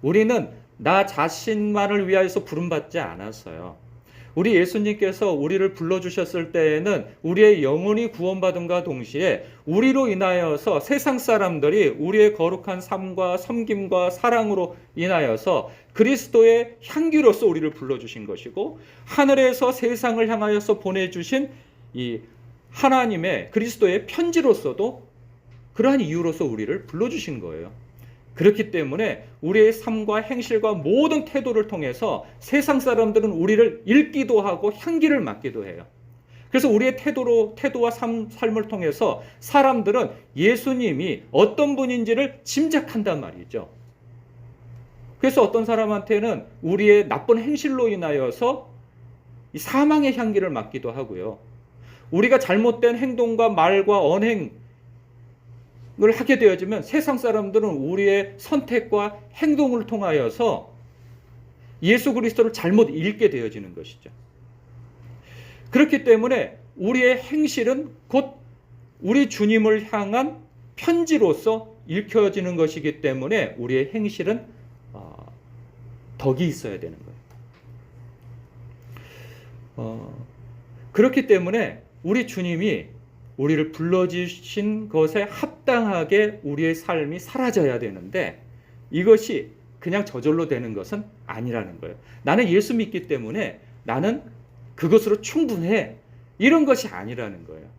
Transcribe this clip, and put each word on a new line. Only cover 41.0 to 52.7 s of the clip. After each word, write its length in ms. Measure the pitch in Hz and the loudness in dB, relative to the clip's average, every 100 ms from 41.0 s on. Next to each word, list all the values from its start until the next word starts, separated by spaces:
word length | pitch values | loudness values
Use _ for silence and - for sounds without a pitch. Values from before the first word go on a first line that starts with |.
| 180 127 - | -4 -6 -2
어떤 440 | 139 208 214 294 277 | 2 2 2 0 0
분인지를 640 | 262 247 226 233 269 - - | -2 -2 0 0 0 -4 -8
짐작한단 720 | - 311 311 - 226 208 156 | -2 0 0 -2 -4 -2 -4
말이죠. 500 | 95 90 87 113 87 - - _ - - - - - - - - - - - - | -6 -14 -10 -10 -10 -20 -20 _ -20 -20 -20 -20 -20 -20 -20 -20 -20 -20 -20 -2
그래서 240 | 262 269 | 0 4
어떤 220 | 208 226 220 | 2 2 0
사람한테는 800 | 226 214 208 208 208 226 156 - - | 0 0 -2 0 0 0 -4 -8 -10
우리의 480 | 160 185 208 208 165 | -4 2 6 6 6
나쁜 280 | 127 - 226 | -2 2 2
행실로 520 | 233 294 294 262 233 | 2 -2 -2 0 0
인하여서 800 | 196 165 147 127 117 240 262 - - - _ - - _ - - | 0 -2 0 -2 -2 -2 -2 -8 -20 -20 _ -20 -20 _ -20 -16
이 60 | 156 | -14
사망의 580 | - 269 294 302 285 240 | -4 2 4 4 2 0
향기를 320 | 226 202 185 | 0 0 0
맡기도 420 | 131 107 131 127 | -4 -6 -8 -8
하고요. 460 | 120 120 92 98 98 - - _ - - - - | -8 -10 -8 -10 -10 -18 -20 _ -20 -20 -20 -4
우리가 280 | 170 233 262 | 2 4 4
잘못된 580 | 262 190 233 | 4 2 2